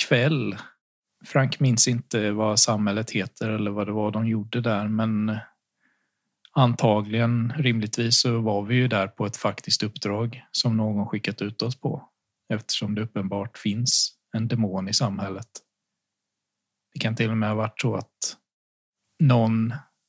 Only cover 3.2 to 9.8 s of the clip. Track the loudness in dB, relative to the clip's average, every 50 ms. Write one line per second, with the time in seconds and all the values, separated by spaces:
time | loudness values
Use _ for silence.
3.2 | -4 -4 -6 -6 -4 -4 -2 -2 -2 -2 -2 -4 -4 -2 -2 -2 -2 -2 -2 0
4.2 | 0 0 0 -2 -2 -4 -4 -2 0 0 0 0 0 0 0 0 0 0 0 0
5.2 | 0 -2 -2 -4 -8 -12 _ _ _ _ _ _ _ _ _ _ _ _ _ _
6.2 | _ _ _ _ _ _ _ 4 4 4 4 4 4 4 4 4 2 0 0 0
7.2 | 2 2 2 2 0 0 -2 0 0 2 2 0 -2 -2 -2 -2 0 2 2 2
8.2 | 2 2 0 2 2 0 0 0 0 2 2 2 2 2 2 0 0 -2 -4 -4
9.2 | -4 -4 -4 -2 -2 -2 -2 -4 -4 -2 -2 -2